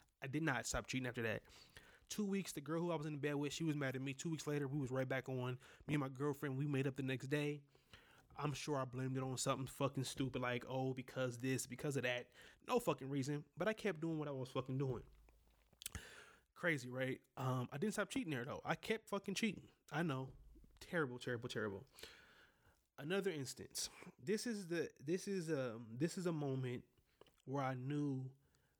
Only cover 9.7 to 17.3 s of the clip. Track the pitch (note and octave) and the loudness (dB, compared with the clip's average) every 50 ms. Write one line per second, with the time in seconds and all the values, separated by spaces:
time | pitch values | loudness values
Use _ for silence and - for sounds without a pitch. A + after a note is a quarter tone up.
9.7 | - - C#3 C3+ - C#3 B2+ - - - C#3 B2+ - C3 B2+ B2 A#2+ A#2+ - A#2 | 0 2 2 2 2 0 -2 -2 0 0 0 0 0 0 2 2 2 0 0 -2
10.7 | B2+ C3 C3 C3 C3 C3 A#2 - - C3 B2+ B2+ A#2+ A#2 B2 C3 C3 B2 - - | -2 0 0 0 0 -2 -6 -6 -2 0 0 0 0 0 0 2 2 2 0 -4
11.7 | B2 - - D3+ C#3 C#3 A#2 B2 B2 B2 A#2+ - - - - - - - - - | -6 -4 -2 0 2 2 2 2 2 0 -2 -6 -12 -20 -20 -20 -20 -10 -2 2
12.7 | B3 A#3+ - - D3 - C#3 C3+ C#3+ C#3 C3 C#3+ D3 D3 D#3 - _ D3+ E3+ G#3+ | 2 4 4 4 2 2 0 -2 0 0 2 2 0 -2 -4 -6 _ -2 0 0
13.7 | A3 - - G#3 E3+ D#3 E3 E3 E3 D3+ D3 D3 C#3 C3 B2+ B2+ - C3+ B2+ C#3 | 0 0 0 -2 0 0 0 -2 0 0 -2 -2 -2 -4 -4 -2 -2 -2 -2 0
14.7 | C3 C3+ C#3+ C3 B2 G2+ - - - - - - - _ _ - _ _ _ _ | 0 0 2 0 0 -2 -6 -10 -16 -20 -20 -20 -20 _ _ -20 _ _ _ _
15.7 | _ _ - - - - - - - - - - - - _ _ _ - - F3 | _ _ -12 -10 -10 -10 -12 -14 -16 -16 -18 -20 -20 -20 _ _ _ -2 0 2
16.7 | D#3+ C3+ A#2+ B2 B2 B2+ C3 C3 B2+ - - _ | 2 2 0 -4 -2 -2 0 0 0 -4 -6 _